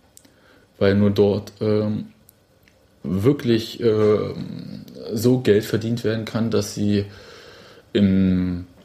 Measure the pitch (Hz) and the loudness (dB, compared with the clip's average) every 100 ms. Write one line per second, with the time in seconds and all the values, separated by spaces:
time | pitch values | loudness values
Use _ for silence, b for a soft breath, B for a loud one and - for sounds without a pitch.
0 | _ - b b b b b - 98 101 | _ -20 b b b b b -2 2 4
1 | 104 101 101 101 - - 107 107 107 107 | 2 4 2 2 -6 -6 -2 -2 -2 -4
2 | - _ _ _ _ _ _ _ _ _ | -8 _ _ _ _ _ _ _ _ _
3 | 71 95 120 143 120 110 - - 117 107 | -6 0 0 0 0 0 -2 -2 0 2
4 | 107 101 98 - - - - - - - | 4 2 -2 -8 -10 -12 -14 -16 -18 -16
5 | - 110 120 127 127 101 - 107 110 117 | -8 0 2 2 4 2 2 -4 -2 -2
6 | 107 113 107 113 113 104 101 110 104 101 | -2 -4 -4 -4 0 -2 -2 -2 0 0
7 | 101 B B B B B B B B 101 | -2 B B B B B B B B 2
8 | 101 95 95 92 90 90 90 - | 4 4 4 2 -2 -6 -10 -20